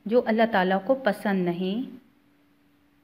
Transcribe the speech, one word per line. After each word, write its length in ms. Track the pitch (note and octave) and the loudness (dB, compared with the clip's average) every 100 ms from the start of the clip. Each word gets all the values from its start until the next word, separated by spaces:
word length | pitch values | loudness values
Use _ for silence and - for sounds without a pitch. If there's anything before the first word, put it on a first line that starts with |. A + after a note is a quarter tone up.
| G3+ | 0
जो 140 | B3 | 0
अल्लाह 240 | A#3 A3 A3+ | 2 2 2
ताला 300 | G#3 F#3 F#3+ | 2 2 0
को 160 | F#3+ C4 | 0 0
पसंद 500 | G3+ F#3+ G#3 F#3+ F3 | 0 -2 -2 0 0
नहीं 380 | E3+ F#3 A3 C4 - _ _ _ _ _ _ _ _ _ _ | -2 -2 -4 -8 -12 _ _ _ _ _ _ _ _ _ _